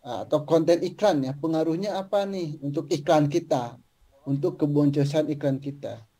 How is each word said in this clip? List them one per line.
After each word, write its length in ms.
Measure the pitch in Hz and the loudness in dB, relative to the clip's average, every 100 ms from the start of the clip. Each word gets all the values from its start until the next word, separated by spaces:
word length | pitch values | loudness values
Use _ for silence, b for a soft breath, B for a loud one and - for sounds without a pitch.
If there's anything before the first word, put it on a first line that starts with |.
atau 460 | 127 113 104 151 147 | -8 -10 0 -2 4
konten 340 | 165 160 170 180 | 2 4 2 2
iklan 320 | - 208 160 131 | 0 2 2 0
ya, 60 | 143 | -2
pengaruhnya 640 | 160 160 160 165 208 190 | -2 0 0 -2 -2 -4
apa 260 | 190 208 | -2 -2
nih 380 | 202 196 165 156 | -2 -4 -6 -6
untuk 240 | 143 143 143 | -6 -6 -2
iklan 380 | 160 143 160 147 | -4 4 4 4
kita, 500 | 160 165 143 120 123 _ _ _ _ | 0 0 -2 -2 -12 _ _ _ _
untuk 320 | - 139 170 - | -4 -2 -2 0
keboncosan 720 | 151 147 147 143 143 156 151 | 0 4 2 2 2 2 0
iklan 240 | 147 143 135 | -2 -2 -2
kita? 400 | 139 139 110 113 110 _ | -6 -10 -12 -14 -18 _